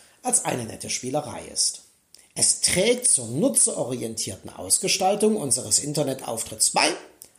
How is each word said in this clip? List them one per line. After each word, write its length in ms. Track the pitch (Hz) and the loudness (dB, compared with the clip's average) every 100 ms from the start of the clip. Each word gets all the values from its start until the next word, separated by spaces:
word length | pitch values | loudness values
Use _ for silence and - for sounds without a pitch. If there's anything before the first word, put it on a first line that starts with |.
| - _ | -20 _
als 220 | 254 - 160 | -2 0 0
eine 200 | 127 110 | -4 -6
nette 240 | - 110 | -10 -8
Spielerei 520 | - 123 143 120 - - | -6 -4 -4 -4 -10 -8
ist. 280 | - - - - _ _ - _ - | -2 -2 -2 -16 _ _ -20 _ 0
Es 260 | - - | 0 2
trägt 460 | - 175 220 247 - | 2 4 4 4 4
zur 200 | - 113 | 2 0
nutzerorientierten 1200 | 131 247 220 226 - 123 123 117 110 - 92 - | 2 2 4 2 2 -4 -4 -6 -6 -6 -8 -12
Ausgestaltung 840 | - 92 - 185 - 185 208 220 214 | -8 -2 0 2 2 2 4 2 2
unseres 440 | 139 123 107 - | 0 -2 0 0
Internetauftritts 920 | 147 151 135 127 - 113 - 104 - | 0 0 0 -2 -6 -6 -6 -2 0
bei 160 | - 302 - - - - | 2 2 0 -10 -20 -20